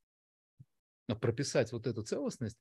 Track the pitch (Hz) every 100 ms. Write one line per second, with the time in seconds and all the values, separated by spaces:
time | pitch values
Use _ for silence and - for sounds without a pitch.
0 | _ _ _ _ _ - - _ _ _
1 | - 110 120 113 139 151 117 120 127 110
2 | 107 196 269 - 107 -